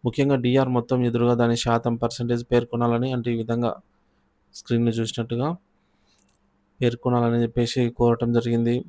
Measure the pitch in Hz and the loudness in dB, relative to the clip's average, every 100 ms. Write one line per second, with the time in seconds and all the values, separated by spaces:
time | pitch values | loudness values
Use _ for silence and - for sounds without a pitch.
0 | 120 - 139 139 120 131 131 123 117 127 | -4 0 2 2 2 2 2 0 0 0
1 | 120 117 120 120 117 117 - 117 120 117 | 0 2 2 4 2 2 0 0 0 -2
2 | - - 120 120 120 120 117 117 120 117 | -4 -4 -4 -4 2 0 0 -2 0 0
3 | 131 127 120 117 113 117 120 - _ _ | -2 -4 -4 -4 -2 -2 -2 -4 _ _
4 | _ _ _ _ _ - - 117 117 113 | _ _ _ _ _ -18 -4 0 0 0
5 | 110 - 117 120 139 175 _ _ _ _ | -4 -6 -6 -4 -4 -6 _ _ _ _
6 | _ _ - - _ _ _ _ 123 120 | _ _ -20 -20 _ _ _ _ -2 0
7 | 127 120 117 120 117 120 117 - 120 - | 0 2 2 0 0 0 -2 0 -2 2
8 | 120 117 120 117 120 117 117 120 | 2 2 2 0 0 0 0 -2